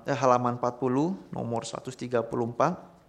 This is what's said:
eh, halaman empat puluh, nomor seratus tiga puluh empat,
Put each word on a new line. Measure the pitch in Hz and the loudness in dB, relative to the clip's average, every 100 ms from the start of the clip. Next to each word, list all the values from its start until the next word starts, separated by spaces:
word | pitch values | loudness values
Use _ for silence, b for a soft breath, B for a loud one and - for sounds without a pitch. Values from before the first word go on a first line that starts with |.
| - | -4
eh, | |
halaman | 127 127 123 123 120 | 2 4 6 4 0
empat | 123 123 | -2 0
puluh, | 131 131 165 190 - | 0 2 0 -2 -8
nomor | - 120 113 - | -8 -4 -4 -4
seratus | - - - | -8 -10 -10
tiga | 123 123 | -2 -2
puluh | 113 123 117 | 0 -2 -2
empat, | 120 143 175 - - | 2 2 0 -10 -20